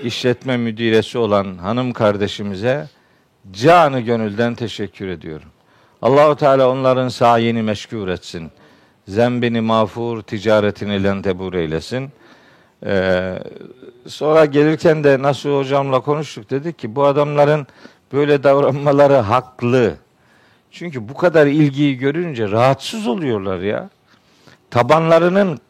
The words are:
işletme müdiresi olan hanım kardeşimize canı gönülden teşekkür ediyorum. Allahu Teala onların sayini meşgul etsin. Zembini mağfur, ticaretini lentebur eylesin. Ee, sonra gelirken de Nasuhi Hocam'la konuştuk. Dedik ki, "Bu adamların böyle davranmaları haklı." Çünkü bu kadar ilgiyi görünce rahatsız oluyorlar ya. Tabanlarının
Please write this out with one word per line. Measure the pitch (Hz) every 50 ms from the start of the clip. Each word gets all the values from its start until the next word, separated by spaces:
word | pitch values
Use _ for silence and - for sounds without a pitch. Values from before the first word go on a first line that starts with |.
| -
işletme | 117 - - - 123 120 - - 135 127
müdiresi | 120 117 117 110 110 117 113 110 110 104 - - 123
olan | 117 104 101 101 98 98 92 87
hanım | 87 98 117 123 127 127 117
kardeşimize | - 117 104 101 98 101 95 - - 104 101 98 92 104 123 131 147 156 147 _ _ _ _ _ _ _ _ _ _ _ 98 92
canı | 98 117 151 170 175 160 143 135 127
gönülden | 113 113 120 113 110 107 101 104 117 120 120
teşekkür | - 123 101 - - 104 98 - - 104 95
ediyorum. | 90 78 80 82 78 76 76 78 _ _ _ _ _ _ _ _ _ - -
Allahu | 117 135 143 151 156 147
Teala | 117 151 139 135 135 131 127
onların | 131 135 131 131 127 127 127 127
sayini | 110 - 127 120 120 117 117 117 117 117 110
meşgul | 107 104 98 - - 120 110 98 92
etsin. | 90 82 - - - 87 82 76 - _ _ _ _ _ _ _ _ _ _ -
Zembini | 95 107 120 123 123 120 120 120 117 117
mağfur, | 110 113 113 110 110 98 - 123 117 117 117 113 101
ticaretini | - 117 104 95 110 107 107 104 104 101 - 104 101 101 98 98
lentebur | 98 98 98 90 98 90 90 95 92 90
eylesin. | 90 82 78 78 80 82 - 117 127 135 143 139 _ _ _ - _ _ _ _ _ _ _ _ - -
Ee, | 104 101 95 92 95 92 92 92 92 90 - - - - - - - - 127 - - - _ -
sonra | 156 - - 139 151 156 160 156
gelirken | 147 135 147 147 156 160 - - 175 156 156 147
de | 143 135 127 135
Nasuhi | 143 135 117 - 147 143
Hocam'la | 139 139 131 139 139 139 139 131 131
konuştuk. | - 147 147 151 151 - - 120 107 -
Dedik | 131 139 147 170 160 -
ki, | - 110 107
"Bu | 139 143
adamların | 143 139 147 147 147 147 147 147 143 151 156 139 - - _ - - _ _ _ _ -
böyle | 139 147 147 147 135 123
davranmaları | 143 139 143 143 127 131 143 143 143 139 139 143 139 139
haklı." | 135 110 101 117 127 127 - - - 123 120 123 131 120 95 73 - _ _ _ _ _ _ _ _ _ _ _ _ _ _
Çünkü | - - 170 175 143 123 107 104
bu | 143
kadar | - 175 175 156 165 147
ilgiyi | 143 143 156 151 143 135 139 147 143 135 123
görünce | 131 139 143 170 180 170 139 113 110 98
rahatsız | 101 113 123 131 135 - - - - 220 208
oluyorlar | 240 233 196 160 135 113 104 95 98 95 87
ya. | 92 101 110 120 - 196 _ _ _ _ _ _ _ _ _ _ _ _ - _ _ -
Tabanlarının | - 120 120 123 151 160 165 160 165 165 170 180 180 196 202 185 151 113 _ _